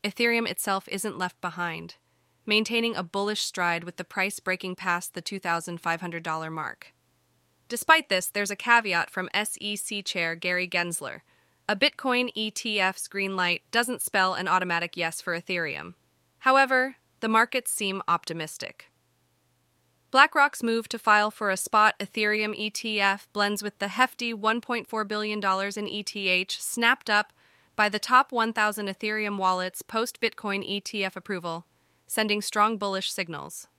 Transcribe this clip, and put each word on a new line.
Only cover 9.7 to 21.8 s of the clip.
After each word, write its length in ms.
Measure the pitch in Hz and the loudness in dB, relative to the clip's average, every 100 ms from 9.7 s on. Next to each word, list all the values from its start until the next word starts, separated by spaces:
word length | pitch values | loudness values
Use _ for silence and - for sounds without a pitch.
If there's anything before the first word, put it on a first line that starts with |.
| 208 | -6
C 240 | - 208 | -6 -6
Chair 340 | 190 180 165 | -4 -2 -2
Gary 320 | 170 180 180 180 | -2 -2 -2 -2
Gensler. 540 | 175 175 165 139 - _ _ _ _ - | -2 -2 -4 -8 -12 _ _ _ _ -4
A 80 | 208 | 2
Bitcoin 540 | 294 - 269 247 247 | 2 2 0 2 0
E 160 | - 220 | -2 -6
T 300 | - 226 208 | -4 -4 0
F's 280 | 190 185 - | 0 0 -8
green 280 | 196 196 190 | -4 -2 0
light 240 | 175 175 _ | 0 -2 _
doesn't 300 | 233 240 247 | 0 0 -4
spell 320 | - 202 185 | -2 2 2
an 160 | 180 185 | 2 2
automatic 480 | 185 180 170 170 175 | 2 2 -2 -2 -4
yes 240 | 165 - | -4 -4
for 180 | - 170 | -6 -6
Ethereum. 540 | 170 180 160 73 120 - _ _ _ _ | -4 -4 -4 -8 -12 -16 _ _ _ _
However, 580 | 262 269 269 262 262 262 _ _ | 4 6 6 2 0 -6 _ _
the 80 | 226 | 2
markets 420 | 220 240 254 - | 4 4 0 -4
seem 300 | - 196 190 - | -4 -2 -4 -2
optimistic. 800 | 170 - 165 156 - - - - _ _ _ _ _ _ _ _ _ _ _ _ | -4 -4 -8 -8 -10 -14 -14 -20 _ _ _ _ _ _ _ _ _ _ _ _
BlackRock's 520 | 262 302 302 285 - | 6 6 6 2 2
move 260 | 233 226 220 | 0 0 -2
to 100 | 233 | -2
file 320 | - 208 208 | 6 6 4
for 200 | - 208 | 0 -2
a 80 | 190 | -2
spot 360 | - 214 | 2 6